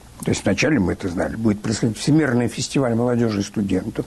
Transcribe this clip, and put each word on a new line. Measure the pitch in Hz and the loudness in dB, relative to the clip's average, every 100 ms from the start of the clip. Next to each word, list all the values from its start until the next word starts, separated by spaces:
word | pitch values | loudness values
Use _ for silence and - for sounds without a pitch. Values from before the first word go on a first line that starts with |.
| - - | -20 -8
то | - | -4
есть | - 107 | -2 0
вначале | 98 131 139 | 2 2 2
мы | 90 | 0
это | - 95 | -2 -4
знали, | 85 82 110 | -4 -4 0
будет | 113 101 | 0 0
происходить | 110 113 120 101 | -2 -2 -2 -2
Всемирный | - 156 143 120 117 | 2 4 4 2 0
фестиваль | - - 147 127 | -2 -4 0 0
молодежи | 113 123 120 117 101 | 2 2 2 2 0
и | |
студентов. | 98 110 98 92 107 - | -2 -2 0 0 -2 -6